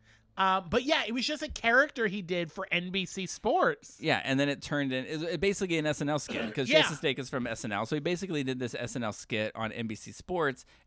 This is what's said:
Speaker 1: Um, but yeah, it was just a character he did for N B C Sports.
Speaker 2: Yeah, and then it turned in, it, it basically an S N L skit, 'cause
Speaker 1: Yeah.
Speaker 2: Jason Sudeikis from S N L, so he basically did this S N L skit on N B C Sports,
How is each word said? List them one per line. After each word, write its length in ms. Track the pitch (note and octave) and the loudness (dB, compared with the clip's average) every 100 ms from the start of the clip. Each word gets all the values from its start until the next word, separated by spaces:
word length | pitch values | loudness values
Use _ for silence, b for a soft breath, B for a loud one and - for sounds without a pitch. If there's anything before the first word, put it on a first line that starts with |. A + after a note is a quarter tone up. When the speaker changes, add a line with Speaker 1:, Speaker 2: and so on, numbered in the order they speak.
| b b b - | b b b 2
Speaker 1:
Um, 300 | F#3+ F#3+ F3 | 4 4 2
but 140 | A#3 | 0
yeah, 180 | C4+ D#4 A3 | 4 2 2
it 60 | |
was 120 | B3 B3 | -2 -2
just 160 | D4 | -2
a 60 | D4+ | -6
character 560 | - A3+ A#3+ D4 - A3 | -2 4 6 6 2 0
he 140 | G3+ | 0
did 300 | E3 F3 E3+ | -2 -2 -2
for 160 | - F#3 | -6 -2
N 200 | F3 F3+ | -2 0
B 160 | F#3+ F3+ | -2 -2
C 180 | F#3+ F3+ | -4 -6
Sports. 720 | - A3 E4+ A3 D3+ - - | -4 0 4 4 2 -6 -4
Speaker 2:
Yeah, 220 | D#3 A2+ | 2 2
and 160 | - C3+ | 2 2
then 100 | C#3+ | 2
it 120 | C#3+ | 0
turned 320 | - D3 C#3 | -2 -2 0
in, 120 | C3 A#2 | -2 -4
it, 160 | D#3 | -4
it 160 | E3 E3+ | -4 0
basically 380 | G3 G3 F#3+ E3 | 0 0 0 0
an 80 | D3+ | 0
S 120 | D3 | 0
N 80 | D3 | 0
L 100 | D3+ | 0
skit, 340 | - A#3 - | -2 -4 -4
'cause 160 | - C3 | -2 4
Speaker 1:
Yeah. 140 | D4+ | 6
Speaker 2:
Jason 140 | A#3 D#3 | 6 2
Sudeikis 300 | D#3 B2+ C3 | -2 -2 -2
from 200 | C#3 A#2+ | -4 -4
S 180 | A2+ A#2+ | -4 -4
N 60 | |
L, 160 | G2+ A2+ | -2 -2
so 80 | D3+ | -2
he 40 | |
basically 440 | D#3 F3 F#3 D3+ | -2 -2 -2 -2
did 160 | C3 B2+ | 0 -2
this 160 | B2 - | -2 -4
S 200 | B2 C3+ | -6 -4
N 80 | |
L 80 | A2+ | -4
skit 380 | G2+ - A2 G#2+ - | -6 -4 0 0 -2
on 160 | A2 | -6
N 160 | - A2+ | -4 -6
B 80 | G#2+ | -6
C 160 | - | -12
Sports, 520 | - - F3+ D3 B2+ - b | -14 -4 0 0 0 -8 b